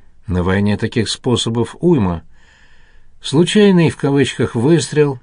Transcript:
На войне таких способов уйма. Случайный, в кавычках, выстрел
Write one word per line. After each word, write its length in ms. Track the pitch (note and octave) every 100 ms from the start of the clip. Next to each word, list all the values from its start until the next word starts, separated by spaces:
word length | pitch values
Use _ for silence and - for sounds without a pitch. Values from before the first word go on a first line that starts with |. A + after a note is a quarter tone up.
| - - -
На 160 | F2+
войне 320 | F2 F#2+ G2+
таких 320 | G#2 A2 A#2+ G2+
способов 680 | - C3 A#2 A#2+ A#2 A2 -
уйма. 440 | E3+ D#3 F#2 E2+ - - - _ - - - - - -
Случайный, 680 | - C#3 F3 G#3 G3+ F3+ D#3
в 60 |
кавычках, 580 | - C#3+ C#3+ B2+ - A#2+
выстрел 640 | A#2 B2+ E3 A#2+ D3 D3 B2+